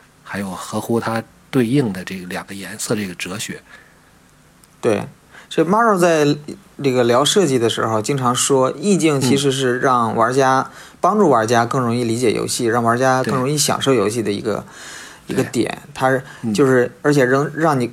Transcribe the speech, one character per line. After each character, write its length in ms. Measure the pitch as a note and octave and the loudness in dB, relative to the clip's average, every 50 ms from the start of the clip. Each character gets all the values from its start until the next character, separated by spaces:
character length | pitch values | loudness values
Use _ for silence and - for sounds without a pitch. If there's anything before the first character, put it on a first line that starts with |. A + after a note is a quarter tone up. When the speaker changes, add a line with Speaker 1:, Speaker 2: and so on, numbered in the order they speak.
| _ _ _ _ _ | _ _ _ _ _
Speaker 1:
还 140 | - - G2 | -12 -10 -8
有 120 | G2+ F#2+ | -8 -8
合 300 | F2 - - - A2+ G#2+ | -10 -12 -12 -8 -8 -8
乎 180 | - - A#2 A2+ | -2 -2 -2 -2
它 240 | A2 A2+ A2+ A2+ - - - - _ - | 0 -2 -4 -4 -6 -8 -20 -20 _ -4
对 160 | - C3 A#2 | 0 0 0
应 260 | A2 C3+ D3 B2+ G#2 | 2 2 0 0 0
的 100 | F#2 F#2 | -4 -6
这 160 | F2+ - F#2 F#2 | -10 -10 -10 -10
个 80 | F2+ | -10
两 180 | F2+ F#2 F2 F2+ | -10 -10 -10 -10
个 80 | - G2+ | -12 -14
颜 220 | - F#2+ F#2 - - | -14 -12 -14 -12 -12
色 180 | - - - | -6 -4 -4
这 100 | G#2+ G2+ | -4 -4
个 80 | F#2 F2 | -6 -8
哲 240 | - - - F3+ A2+ | -10 -10 -10 -8 -10
学。 240 | - - - - _ - - - - _ _ _ _ _ _ _ _ _ _ _ _ _ _ _ _ _ _ _ | -10 -10 -12 -14 _ -20 -20 -20 -20 _ _ _ _ _ _ _ _ _ _ _ _ _ _ _ _ _ _ _
Speaker 2:
对， 240 | - A#2+ G#2 G2+ - - - _ _ _ - - - _ | -2 -2 -2 -2 -4 -10 -14 _ _ _ -20 -20 -18 _
这 140 | - E3 D#3 | -2 -2 0
Maro 340 | E3 G#3 A3 A#3 A3 G3+ F3 | 2 2 2 4 2 4 4
在 380 | F3 E3+ E3 D3+ D3 C#3+ D3 D3 - - - - - - - - | 4 2 4 4 2 2 0 -2 -6 -16 -16 -16 -18 -20 -14 -4
这 80 | C#3+ C3+ | -2 0
个 140 | B2 B2+ A#2+ | 2 2 2
聊 200 | A#2+ A#2 B2+ D3 | 4 2 2 2
设 220 | - - G#3 F3+ | 2 2 2 2
计 120 | C#3 C3 A#2+ | 2 2 2
的 120 | A#2 A2 | 0 0
时 160 | - A2+ A#2 | 0 -2 -2
候， 160 | A2+ A2 G#2+ | -2 -2 -2
经 140 | G#2 C#3 C#3+ | -2 -2 -4
常 180 | C3 B2+ A#2+ B2 | -2 0 -2 0
说， 380 | B2+ - - C#3 C3 C3 C3 | 0 0 2 2 2 2 0
意 260 | - - - G#3 F#3+ D3+ | -2 -2 0 0 2 2
境 220 | D3+ D#3 D3 C3+ | 2 2 2 2
其 160 | C3 B2 C#3 | 2 2 2
实 160 | C#3 C#3+ C#3 | 2 2 0
是 260 | C3 C3+ C3+ B2 A#2+ B2+ | 0 0 0 -2 0 0
让 380 | C#3 C3+ B2+ A#2+ A2+ A2 A2+ | 2 2 2 2 2 0 0
玩 160 | A#2 A2+ A#2+ | 0 0 2
家， 280 | B2+ C#3 C3+ C3 C3 C3 | 2 2 2 4 2 2
Speaker 1:
嗯。 100 | B2+ - - - - - - - | 0 -2 -10 -20 -20 -20 -8 0
Speaker 2:
帮 180 | - F3+ G#3 | 0 2 4
助 120 | G#3+ G3+ D3+ | 4 4 4
玩 160 | B2+ A2+ A2 | 4 4 4
家 180 | A2+ A#2+ A#2 A#2+ | 2 2 2 2
更 160 | A#2 C#3+ C3+ | 2 0 -2
容 140 | B2 A#2 A#2 | 0 0 0
易 80 | B2 | 0
理 140 | A#2+ A2+ A2+ | 0 -2 -2
解 160 | A#2+ B2+ G#2+ | 0 0 0
游 120 | - A2+ A#2 | 0 0 -2
戏， 180 | - - - B2 | -4 -4 -2 -2
让 180 | A2 A2+ A#2+ | 0 0 2
玩 160 | A#2 A2+ A#2 B2 | 2 0 0 2
家 240 | C3 B2+ B2+ C3 | 2 2 2 0
更 140 | C3 C#3 C#3+ | 0 -2 -2
容 120 | C3 B2+ C#3 | -2 -2 -2
易 80 | D3+ | -2
享 240 | D3 - - - - | -2 -2 -2 -2 -2
受 140 | - C#3 C3 | 0 2 2
游 140 | A2 G2 G#2+ | 2 2 0
戏 140 | A#2 A#2+ | -2 -2
的 100 | G#2 G#2+ | -4 -4
一 80 | G2+ G#2 | -4 -4
个 140 | - G#2+ - | -4 -4 -6
Speaker 1:
对。 100 | - - - - - - - - - - - - - - | -6 -8 -12 -20 -20 -18 -18 -18 -18 -18 -20 -20 -20 -12
Speaker 2:
一 80 | - - | -4 -2
个 80 | - - | -2 -2
点， 240 | - - A#2+ A2 - | -2 -2 -2 -2 -2
Speaker 1:
对。 220 | - - - - - | -4 -10 -14 -18 -6
Speaker 2:
它 140 | - C3+ C3 | -2 0 0
是， 120 | C3 B2+ - - - - | 0 0 -2 -8 -18 -8
Speaker 1:
嗯。 120 | A#2+ A2+ G#2 | -6 -2 2
Speaker 2:
就 120 | - C#3 | 2 4
是， 240 | C3 C3 B2 B2 B2 - - | 4 6 4 2 0 -4 -2
而 100 | - D3 | 0 2
且 120 | C#3+ C#3+ B2 | 4 4 4
仍-， 260 | B2 C3 C#3 D3+ E3 D3+ | 4 2 0 0 -2 -2
让 240 | D3+ D#3+ D#3+ C#3+ B2+ | 0 0 2 2 0
你 80 | A#2+ A#2 | -2 -4